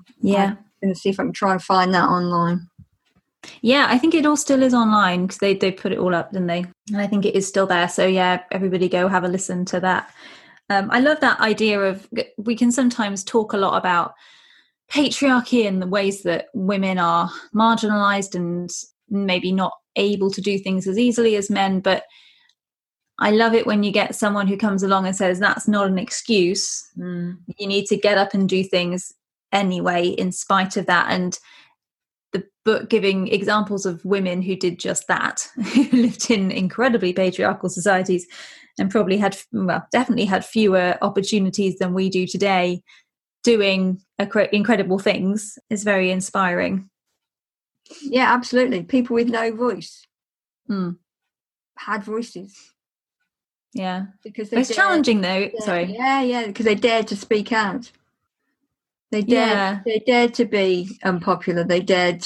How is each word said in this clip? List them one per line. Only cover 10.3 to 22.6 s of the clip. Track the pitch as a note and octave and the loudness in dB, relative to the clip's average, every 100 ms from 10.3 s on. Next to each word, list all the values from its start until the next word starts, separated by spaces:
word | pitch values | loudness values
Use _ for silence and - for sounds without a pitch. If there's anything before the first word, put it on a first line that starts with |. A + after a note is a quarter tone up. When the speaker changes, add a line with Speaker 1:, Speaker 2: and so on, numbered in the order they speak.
| - - - _ | -20 -20 -20 _
Speaker 1:
Um, | G3 G3+ | -2 0
I | A#3+ | 2
love | C#4 D4+ | 2 4
that | C4 - | 2 2
idea | A3 G#3 G#3+ G3+ | 0 2 0 2
of, | G3 F#3+ - A#3 - - | 0 -2 -8 -8 -8 -6
we | G#3 A3+ | -4 0
can | A#3+ | 2
sometimes | A#3+ B3 A#3+ G#3 G3 | 4 0 0 -4 -4
talk | - A#3 G#3+ | -2 -2 0
a | G#3+ | 0
lot | F#3+ F#3 | 0 0
about | F#3 F3 E3 - - - _ _ _ _ _ | 0 0 -2 -8 -20 -20 _ _ _ _ _
patriarchy | C#4+ C4+ - C#4 B3+ A#3+ B3 G#3 | 0 0 2 2 2 2 2 2
and | F#3+ | 0
the | F3+ | -2
ways | G3+ G3 G3 | 0 0 -2
that | F3 E3 - | -4 -4 -4
women | - F#3 G3 F#3+ F#3 | -4 -2 0 0 0
are | E3+ E3+ F3+ - - | 2 2 0 -6 -6
marginalized | G#3 A3+ A3+ G#3+ G#3 G3+ G3+ G3 | 2 2 2 0 0 2 0 -4
and | F3+ F3 F3 F3 - - _ _ | -6 -4 -4 -6 -12 -14 _ _
maybe | G3+ G3 F3+ F3+ | -4 0 0 0
not | F#3+ F#3 - _ - | 0 -2 -4 _ -2
able | G3+ G3+ G3 | 0 0 -2
to | F#3+ | -2
do | F#3+ G3 | -4 -4
things | G3 F#3+ F#3 | -2 -4 -2
as | F#3+ | 0
easily | B3 A3+ A3+ G#3 | 2 2 2 2
as | G3 | -2
men. | G3+ G3 F#3+ | 0 0 2
But | G3 F#3 - _ _ _ _ _ | 2 0 -2 _ _ _ _ _